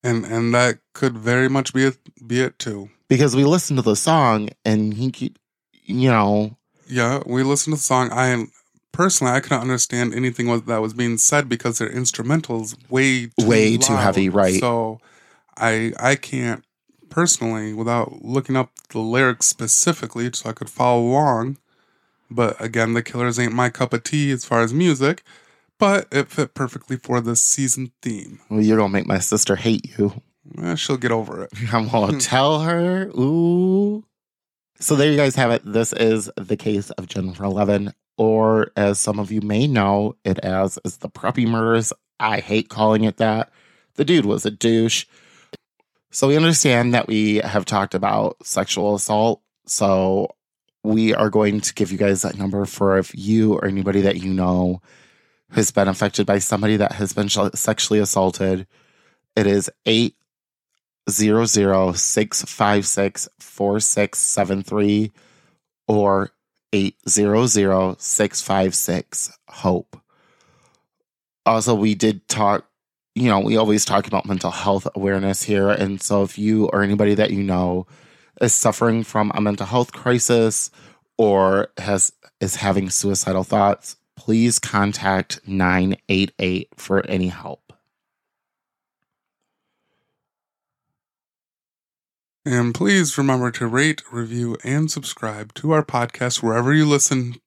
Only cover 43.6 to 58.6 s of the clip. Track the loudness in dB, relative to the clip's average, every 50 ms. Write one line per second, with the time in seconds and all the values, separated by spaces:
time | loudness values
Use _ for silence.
43.6 | _ _ _ _ _ _ _ -4 0 2 4 2 4 2 0 0 -2 -4 -6 0
44.6 | 0 2 2 4 2 2 0 -2 -6 _ _ _ _ _ _ _ _ _ -20 -20
45.6 | _ _ _ _ _ _ _ _ _ _ -4 -2 0 2 4 4 4 4 2 4
46.6 | 4 4 4 4 2 2 2 0 0 0 0 0 2 2 2 2 0 0 -2 -4
47.6 | -2 0 0 0 0 0 -2 -2 -2 0 0 0 0 -2 -4 _ -12 -6 -4 -4
48.6 | -2 -2 -2 -2 0 0 0 -2 -2 -2 0 2 2 2 0 -2 _ _ _ _
49.6 | _ -8 -4 0 2 2 2 2 2 2 0 0 -2 -4 -8 _ _ _ _ _
50.6 | _ _ _ _ _ 0 2 2 4 2 2 2 2 2 2 2 2 2 0 -2
51.6 | -4 -6 -2 -2 -4 -2 0 0 2 2 2 0 -2 -6 -4 -4 -6 -4 -2 -4
52.6 | -4 -6 -4 -2 0 2 2 2 0 -2 -8 -8 -2 0 2 4 4 4 2 0
53.6 | 0 -2 -2 -2 -2 0 0 2 2 2 0 -2 -4 -4 -2 0 0 0 2 2
54.6 | 0 0 -2 -4 _ _ -20 -20 _ _ _ _ _ _ _ _ _ _ -2 0
55.6 | 0 0 2 2 0 0 0 0 -2 -2 0 -2 0 0 0 0 0 -2 -2 -2
56.6 | 0 0 2 2 0 -2 -2 -4 -6 -4 -2 -4 -2 -2 0 0 -2 -2 -2 -4
57.6 | -2 -2 -2 -2 0 0 2 2 2 0 0 0 0 0 0 -2 -2 -2 -2 -2